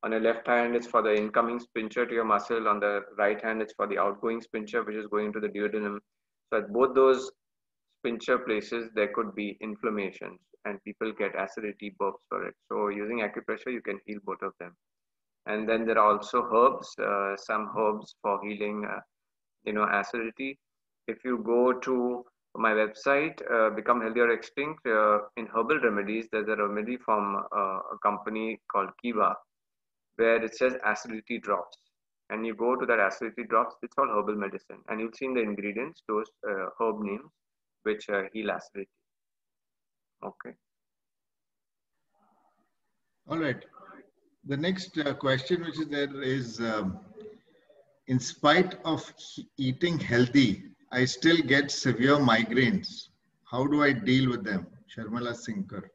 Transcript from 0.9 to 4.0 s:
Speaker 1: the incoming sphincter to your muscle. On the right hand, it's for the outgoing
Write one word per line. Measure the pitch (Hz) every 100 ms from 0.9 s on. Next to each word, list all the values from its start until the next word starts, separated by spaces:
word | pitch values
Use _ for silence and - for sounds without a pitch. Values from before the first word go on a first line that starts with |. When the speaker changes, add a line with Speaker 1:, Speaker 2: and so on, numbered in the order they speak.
| 117
Speaker 1:
the | 110
incoming | 107 107 113 117 120
sphincter | 120 - 110 123
to | 117
your | 120
muscle. | 110 104 - 117 110
On | 104
the | 101 101 - 104
right | 104 104
hand, | 113 110
it's | 107
for | - 104
the |
outgoing | 95